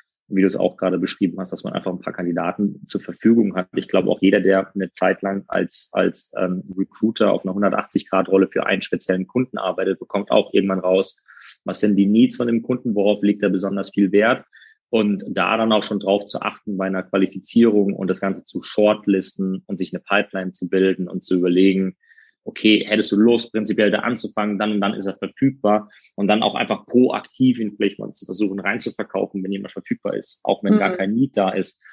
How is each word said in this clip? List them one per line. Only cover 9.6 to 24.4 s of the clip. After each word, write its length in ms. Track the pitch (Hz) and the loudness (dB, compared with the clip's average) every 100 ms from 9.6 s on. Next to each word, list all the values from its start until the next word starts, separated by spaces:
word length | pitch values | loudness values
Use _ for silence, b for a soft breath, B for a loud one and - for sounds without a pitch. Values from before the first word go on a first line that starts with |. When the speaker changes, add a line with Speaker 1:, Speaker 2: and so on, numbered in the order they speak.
| 98 90 95 95 | -4 -2 -2 -4
Speaker 1:
bekommt 320 | - 101 98 | -4 -6 0
auch 200 | 113 101 | 0 2
irgendwann 280 | - 98 95 | 0 0 0
raus, 420 | 90 92 95 - B B B B | 2 2 0 -6 B B B B
was 160 | - 92 | -8 -2
sind 160 | 107 98 | 2 4
die 120 | 98 | 4
Needs 300 | 110 123 - | 4 4 2
von 100 | 120 | -2
dem 160 | 117 | -2
Kunden, 320 | - 123 120 104 | -2 -4 -2 0
worauf 260 | 101 104 | 2 2
legt 220 | 101 101 | 0 0
er 60 | 101 | 0
besonders 420 | 98 95 98 95 | 0 -2 -4 -4
viel 200 | - 98 | 0 2
Wert. 340 | 101 110 131 - b b b _ | 4 4 2 -4 b b b _
Und 360 | 110 104 98 - | 0 0 -2 -4
da 300 | 98 90 110 | -2 0 0
dann 140 | 113 | 2
auch 100 | 107 | 2
schon 180 | - 104 | 0 -2
drauf 260 | 98 101 - | 0 0 -2
zu 180 | - | -6
achten, 340 | 107 - - 95 | -6 -6 -8 -4
bei 80 | 95 | -4
einer 160 | 95 | -4
Qualifizierung 960 | 90 95 98 - - 117 117 104 98 98 | -2 0 0 -2 -2 4 4 4 2 0
und 160 | 95 | -4
das 100 | 92 | -2
Ganze 220 | 98 85 | -4 -6
zu 180 | - 90 | -10 -12
shortlisten 1040 | - - 104 104 - 95 92 - 95 95 - | -6 2 2 2 2 0 0 -4 -4 -6 -6
und 140 | 101 | -6
sich 120 | 92 | -6
eine 120 | 90 - | -8 -2
Pipeline 440 | 101 104 95 92 | -2 -2 -4 -8
zu 180 | - 87 | -8 -2
bilden 380 | 95 95 92 90 | 2 2 2 -4
und 160 | 92 | -8
zu 160 | - 92 | -2 0
überlegen, 560 | 90 90 98 95 95 - b b b b | 2 4 4 4 0 -6 b b b b
okay, 420 | - - - 107 - | -16 -2 2 2 2
hättest 240 | 107 107 | 0 0
du 40 | 101 | 4
Lust, 360 | 113 117 117 | 4 4 0
prinzipiell 380 | 110 107 110 104 | -4 -2 0 2
da 120 | 104 | 2
anzufangen, 580 | 120 120 104 110 | -2 -4 -6 -4